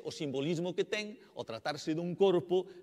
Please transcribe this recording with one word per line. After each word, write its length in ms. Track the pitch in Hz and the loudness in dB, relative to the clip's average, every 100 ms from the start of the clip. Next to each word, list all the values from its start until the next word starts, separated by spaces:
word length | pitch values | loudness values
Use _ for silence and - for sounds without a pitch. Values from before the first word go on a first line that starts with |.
| 151 | -4
o 80 | |
simbolismo 640 | - 151 135 147 165 180 175 | -6 -4 -2 0 0 0 -2
que 80 | 190 | -2
ten 320 | 214 208 220 - | -2 -6 -12 -14
o 80 | - | -12
tratarse 560 | - 113 147 147 - 160 | -8 -6 -6 -4 -2 -2
dun 160 | 175 | -2
corpo, 560 | 170 196 175 175 180 180 - | 4 6 6 4 0 0 -10